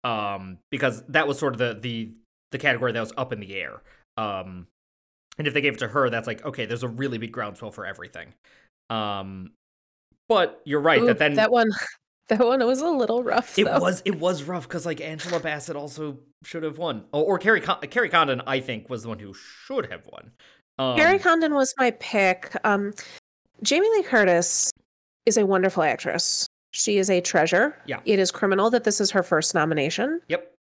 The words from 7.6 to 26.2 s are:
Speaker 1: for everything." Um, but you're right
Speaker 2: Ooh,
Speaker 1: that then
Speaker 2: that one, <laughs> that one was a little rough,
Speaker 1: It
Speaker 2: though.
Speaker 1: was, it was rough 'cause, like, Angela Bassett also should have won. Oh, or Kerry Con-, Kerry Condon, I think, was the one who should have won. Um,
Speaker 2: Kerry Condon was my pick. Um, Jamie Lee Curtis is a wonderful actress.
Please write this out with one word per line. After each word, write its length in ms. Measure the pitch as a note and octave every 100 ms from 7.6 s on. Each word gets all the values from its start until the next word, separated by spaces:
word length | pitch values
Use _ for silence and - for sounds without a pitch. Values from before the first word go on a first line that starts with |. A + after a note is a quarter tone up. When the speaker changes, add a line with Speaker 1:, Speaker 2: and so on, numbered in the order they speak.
| A2
Speaker 1:
for 140 | G#2 F#2+
everything." 480 | F#2+ F2 F2 E2 _ _ _ _ _ _
Um, 600 | A2+ G#2 G2+ F#2+ F#2+ F#2 _ _ _ _ _ _ _ _
but 320 | G#3+ F3 - -
you're 160 | D3
right 200 | D3+ E3
Speaker 2:
Ooh, 60 | A#3+
Speaker 1:
that 120 | A#3
then 140 | D3+ D3
Speaker 2:
that 160 | A3
one, 180 | A#3+ A3 F#3+ - -
<laughs> 280 | _ _ _
that 120 | G#3+
one 260 | A#3+ C4+ A#3
was 160 | C4
a 80 | E4
little 340 | D#4+ A3+ A#3
rough, 340 | A#3+ A#3+ A#3+ -
Speaker 1:
It 80 | F#3+
Speaker 2:
though. 140 | F#3
Speaker 1:
was, 220 | F3+ F3+ G3
it 140 | E3+
was 240 | E3+ F3
rough 240 | C#3+ F3 B2+
'cause, 180 | E3+ E3
like, 160 | D3+
Angela 380 | D#3 D#3 F3 E3+
Bassett 360 | D#3+ D3+ D#3 D3
also 440 | C#3+ C#3+ D3+ C3 _ _
should 200 | - E3+
have 140 | D#3 C#3+
won. 280 | E3+ A2+ -
Oh, 80 | D3
or 160 | D#3 F#3
Kerry 220 | G3+ G#3+
Con-, 200 | - F#3 C#3+
Kerry 200 | B3 A3
Condon, 320 | F3 D3+ B2+ C3
I 120 | C3+
think, 300 | C3 A2+ -
was 140 | A#2+
the 60 | A2+
one 100 | G#2
who 140 | G2+
should 580 | G2 - - - C4 -
have 140 | F#2 -
won. 240 | - - _ _ _ _ -
Um, 180 | C3 B2
Speaker 2:
Kerry 220 | D#4+ G4
Condon 340 | F#4 E4 D#4+ C#4+
was 180 | C4+ -
my 140 | B3
pick. 640 | - - G#3+ F#3+ F3+ - -
Um, 300 | - G3+ G3+ - - - _ _ _ _
Jamie 260 | G#3+ D4 G#4+
Lee 120 | A4
Curtis 680 | - A#3+ F#3+ F3 F3 - - - _ _ _ _ -
is 120 | A3
a 80 | G3
wonderful 380 | F#3+ F#3 F#3
actress. 640 | D#3 A#2 - -